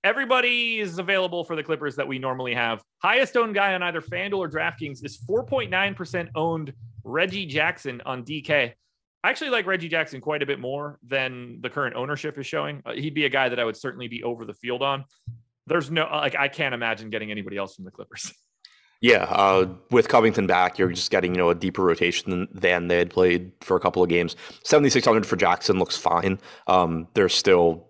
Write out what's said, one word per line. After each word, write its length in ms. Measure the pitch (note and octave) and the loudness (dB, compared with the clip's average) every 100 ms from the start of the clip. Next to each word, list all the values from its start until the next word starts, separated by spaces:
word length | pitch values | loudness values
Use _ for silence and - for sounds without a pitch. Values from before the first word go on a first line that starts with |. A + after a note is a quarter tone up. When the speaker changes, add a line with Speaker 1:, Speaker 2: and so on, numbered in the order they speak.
Speaker 1:
Everybody 760 | D4 C#4+ B3+ B3+ B3 A#3+ A#3 A3 | 0 0 2 2 2 0 -2 -4
is 180 | G3+ E3+ | -4 -4
available 460 | F3+ G3 F#3 F3 | 0 0 2 -2
for 120 | E3+ D#3+ | -4 -6
the 60 | |
Clippers 340 | D3+ D3+ D3 C3 | -4 -4 -4 -4
that 120 | C#3 | -4
we 100 | C3 | -4
normally 360 | C3 C3 B2+ | -4 -4 -4
have. 280 | A#2+ A#2 A2 _ _ | -2 -2 -2 _ _
Highest 340 | F3+ A#3+ C4+ B3 | 0 2 2 0
owned 180 | A3+ | 0
guy 200 | G3+ G3 | 0 0
on 80 | F#3 | 0
either 180 | F3 E3+ | -2 -6
FanDuel 380 | D#3 F3+ G3 G3 | -8 -8 -4 -4
or 100 | E3+ | -4
DraftKings 560 | D#3 E3 - D#3 C3 | -4 -4 -6 -12 -12
is 140 | C#3+ - | -14 -14
four 260 | A#2+ G#3+ | -4 -4
point 260 | B3+ C4+ G#3 | -2 -4 -2
nine 240 | F#3 G3 | -2 -2
percent 360 | F#3+ F3 F3+ E3 | -4 -6 -6 -6
owned 380 | C3 E3 E3 D3 - A2+ - | -4 -2 -2 -8 -14 -20 -18
Reggie 420 | - C#3+ F#3+ F#3+ F3+ | -6 -4 -2 -4 -6
Jackson 540 | D3 D#3+ E3+ C#3 B2 C3+ | -2 -2 -4 -10 -10 -8
on 180 | B2+ | -8
D 160 | A#2 D3+ | -8 -10
K. 340 | C#3 D3 A#2 - _ _ _ _ | 0 0 0 -6 _ _ _ _
I 60 | G3+ | -4
actually 220 | C4+ D4+ | -2 -2
like 160 | A#3+ F#3 | -2 0
Reggie 220 | F#3+ E3 | -2 -2
Jackson 340 | E3 D#3 C3+ | -2 -4 -6
quite 200 | C3+ D3+ | -4 -2
a 40 | C#3 | -2
bit 120 | C3+ | -4
more 400 | B2 C#3+ D3 D3 A#2+ | -4 -8 -10 -14 -6
than 540 | C3+ C3 B2+ B2 A#2 | -4 -4 -6 -14 -10
the 80 | A#2+ | -8
current 260 | C#3+ C3 | -4 -4
ownership 440 | A#2+ C3 D3 D3+ C#3+ | -4 -6 -6 -8 -10
is 80 | B2+ | -6
showing. 340 | D3+ D3 C#3+ - | -4 -6 -8 -10
Uh, 80 | |
he'd 180 | A2+ D3+ | -8 -6
be 140 | D3 C#3+ | -2 0
a 20 | |
guy 220 | C3+ B2+ | 2 0
that 100 | B2 | 0
I 40 | |
would 120 | A#2 G#2+ | -2 -4
certainly 320 | C3+ B2 A#2+ | -10 -10 -10
be 140 | A#2 | -6
over 240 | A#2+ A#2 A2 | -6 -6 -10
the 80 | |
field 280 | G2+ A#2+ B2 | -12 -8 -2
on. 220 | C3+ C#3 C3+ _ - - _ _ - | -2 -2 -8 _ -18 -18 _ _ -2
There's 240 | E3+ C#3 | -2 0
no, 180 | D#3+ D#3 | -2 0
like, 240 | D3+ C#3+ | 0 -2
I 140 | - C#3 | -2 -4
can't 260 | C#3 C#3 | -2 -4
imagine 360 | A#2+ A#2 G#2+ A2 | -2 -4 -4 -6
getting 200 | G#2+ G#2+ | -8 -6
anybody 280 | G#2+ G2 G2 | -8 -6 -6
else 180 | G2 - | -8 -10
from 80 | |
the 60 | F#2 | -18
Clippers. 420 | - - - - - | -16 -18 -12 -14 -14
<laughs> 40 | _ _ - _ _ _ | _ _ -20 _ _ _
Speaker 2:
Yeah, 200 | A#2+ A2 F#2 | 6 6 4
uh, 360 | F#2 G2 F#2+ F#2 F2+ _ | 4 6 6 4 -2 _
with 180 | A#2+ A2 | 4 6
Covington 380 | B2 A2 G#2+ F#2+ | 6 6 4 2
back, 320 | F2+ F2+ - | 2 2 2
you're 120 | F#2 | 0
just 200 | E2+ - | 0 0
getting, 240 | G2+ F2+ | 0 2
you 40 | F2+ | 2
know, 100 | F2 | 2
a 60 | |
deeper 280 | F2 F#2 F2+ | 2 0 2
rotation 480 | F#2 E2 F2 - - | 2 4 2 0 -2
than, 180 | F2+ F#2+ | -4 -4
than 360 | F#2+ F#2 F2+ F2 | 0 2 2 2
they 100 | F2 | 2
had 100 | F2 | 2
played 440 | F#2 F#2 F2+ F2+ _ | 4 4 4 -2 _
for 120 | - | -2
a 60 | F#2 | 0
couple 220 | - - | 2 2
of 80 | F2+ | 2
games. 260 | E2+ E2+ - - - | 2 0 -6 -18 -14
Seventy-six 440 | - D3+ C#3+ A#2 A#2+ | 4 6 6 4 4
hundred 180 | A2 | 4
for 120 | G#2+ F#2 | 2 2
Jackson 420 | F#2 F2+ - F#2 | 2 2 2 2
looks 180 | F2+ - | 0 0
fine. 420 | F2 E2+ F#2+ F#2+ - - - | 0 2 0 -2 -8 -12 2
Um, 420 | F#2 F2 E2 E2 | 2 2 -2 -2
there's 180 | - F#2 | 2 2
still 560 | - - F2+ E2+ E2 - | 4 6 6 6 2 -10